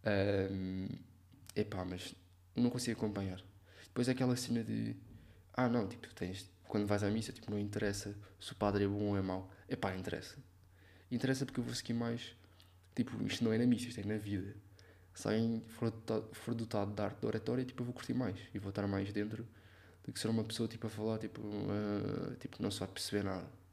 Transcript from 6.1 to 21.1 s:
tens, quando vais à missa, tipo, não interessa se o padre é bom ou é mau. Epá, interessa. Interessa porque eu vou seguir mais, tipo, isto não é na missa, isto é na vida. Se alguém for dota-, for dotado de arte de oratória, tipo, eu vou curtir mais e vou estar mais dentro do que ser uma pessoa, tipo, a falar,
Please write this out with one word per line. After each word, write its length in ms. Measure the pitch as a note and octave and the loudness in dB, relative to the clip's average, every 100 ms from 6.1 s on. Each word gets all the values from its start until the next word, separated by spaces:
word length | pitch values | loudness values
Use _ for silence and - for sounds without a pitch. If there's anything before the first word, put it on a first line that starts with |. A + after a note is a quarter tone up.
tens, 360 | - F#2 F#2+ - - - | -6 -6 -6 -12 -20 -2
quando 200 | G#2+ G2+ | 0 4
vais 160 | G#2 | 4
à 80 | G#2 | 4
missa, 220 | A2 G#2+ | 2 -2
tipo, 180 | - - | -8 -4
não 80 | G#2 | -2
interessa 580 | G#2 G#2 G#2 G2+ G#2 G2+ - - | -2 0 0 0 -6 -8 -14 -14
se 120 | - | -14
o 20 | |
padre 300 | - G#2 G2+ | 2 4 6
é 40 | G2+ | 4
bom 200 | G#2 G#2 | 4 2
ou 80 | G2 | 2
é 60 | |
mau. 280 | F#2+ F#2 F#2+ - - | 2 -2 -6 -16 -6
Epá, 260 | - G2 | 0 0
interessa. 420 | F#2 F#2 E2 - - - - - - - - - | 0 -4 -4 -6 -14 -18 -20 -20 -20 -20 -20 -4
Interessa 340 | B2 C3 C3 | 0 2 2
porque 160 | - - | 0 -2
eu 40 | |
vou 100 | A#2+ | -2
seguir 200 | A#2+ - | -4 -2
mais, 420 | A#2 A#2 A#2+ - - - - - - - | 0 0 -2 -6 -16 -20 -20 -20 -20 -8
tipo, 280 | - - A2 | 0 0 0
isto 200 | - - | -2 2
não 80 | A2+ | 4
é 60 | A2+ | 6
na 80 | B2 | 6
missa, 220 | A#2 - | 6 2
isto 120 | - | -4
é 40 | |
na 140 | G2+ G#2+ | -2 -2
vida. 360 | G2+ G2+ F#2+ - - - - - - | 0 -2 -2 -10 -18 -20 -20 -20 -20
Se 120 | - G#2 | -4 2
alguém 380 | A2 A2+ A2+ A2+ | 4 4 0 -4
for 240 | - A#2 | -2 -2
dota-, 440 | A2 - A2 G#2+ | -2 -2 -2 -2
for 200 | - - | -8 -4
dotado 380 | A#2 A2+ G#2+ G2+ | -2 0 0 2
de 100 | G2+ | 0
arte 180 | G2+ - | -2 0
de 60 | A2+ | -2
oratória, 380 | A2 - B2+ | 0 0 0
tipo, 180 | B2+ - | -2 -4
eu 40 | A#2+ | -4
vou 80 | |
curtir 200 | B2 - | -4 -2
mais 240 | A#2+ A#2+ G2+ - | 0 0 -2 -8
e 40 | G2+ | -6
vou 120 | G2+ | -4
estar 160 | G2 G2+ | 0 0
mais 260 | G2 G2 | 2 0
dentro 340 | G#2 G#2+ A2 - - - - - - | -2 -2 -4 -8 -16 -20 -20 -20 -14
do 80 | - | -10
que 80 | - | -2
ser 80 | G#2+ | 2
uma 160 | A2+ | 2
pessoa, 240 | A2 - A2+ | 0 0 -2
tipo, 180 | A2+ A2 | -2 -6
a 40 | |
falar, 280 | G2+ A2 | -2 0